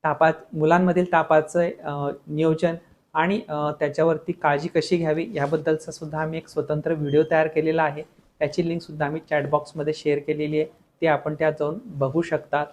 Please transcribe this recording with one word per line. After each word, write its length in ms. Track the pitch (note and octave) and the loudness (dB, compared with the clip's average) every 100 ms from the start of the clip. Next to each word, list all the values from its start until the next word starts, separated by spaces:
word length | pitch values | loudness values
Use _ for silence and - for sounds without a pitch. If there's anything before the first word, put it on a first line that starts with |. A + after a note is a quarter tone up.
तापात, 280 | D#3 C#3+ D#3+ D#3+ - | -2 4 2 2 -8
मुलांमधील 600 | D#3 D#3 F3 F3+ F3 F3+ | 0 4 4 4 2 2
तापाचं, 560 | E3+ D#3+ D#3 D#3 F3 F3 - | 0 4 4 4 -2 -2 -4
अ, 260 | D#3 C#3+ C#3+ - - | -8 -4 -4 -6 -8
नियोजन 480 | D3+ D#3+ D#3 F3 E3 _ _ _ | 0 2 2 0 -2 _ _ _
आणि, 260 | D#3 E3+ G#3 - | 0 2 0 -4
अ, 220 | D3+ D3+ | -4 -2
त्याच्यावरती 600 | D3+ D3 D3 D#3+ D#3 E3+ | -2 -2 2 2 2 -4
काळजी 360 | E3+ D3+ C#3+ E3+ | -2 0 0 0
कशी 280 | E3 D3+ F3 | -2 0 0
घ्यावी 320 | E3 D#3 D#3+ | 2 0 -2
याबद्दलचा 600 | F#3 C#3+ D#3 D3+ D#3 E3 | -4 -2 0 0 -2 -4
सुद्धा 280 | - D#3 D#3 | -12 -8 -4
आम्ही 180 | D#3 D#3+ | -4 -6
एक 100 | - | -6
स्वतंत्र 440 | D#3 C#3+ D3+ D#3 | -6 -2 -2 -2
व्हिडिओ 300 | D#3+ D3 D3 D#3 | -2 2 2 4
तयार 160 | D#3+ D#3 | 2 2
केलेला 360 | D#3 D#3 D#3+ | 0 0 0
आहे, 200 | D#3 D3+ - _ _ _ | 0 -2 -14 _ _ _
त्याची 300 | D3 D#3+ E3+ | -2 0 -2
लिंकसुद्धा 380 | E3 - D3+ C#3+ | -4 -8 -6 -4
आम्ही 140 | D#3 - | -4 -2
चॅट 160 | D3+ C#3 | -2 0
बॉक्समध्ये 460 | D3 D3 D#3+ D3 | -2 -2 -6 -4
शेअर 260 | D3+ D#3 C#3+ | -2 0 0
केलेली 420 | C#3+ D3+ D3+ D3+ | 0 -2 0 -2
आहे, 60 | D#3 _ _ _ | -2 _ _ _
ते 60 | D#3+ | 2
आपण 280 | C#3+ D3+ | 2 -2
त्यात 180 | D3+ D#3 D3+ | 0 0 0
जाऊन 200 | D3 F3+ | -4 -4
बघू 380 | B3 D3 C3+ D#3 | -10 -4 0 0
शकता. 420 | E3 D3+ - D3 D3 | -2 -4 -2 -2 -2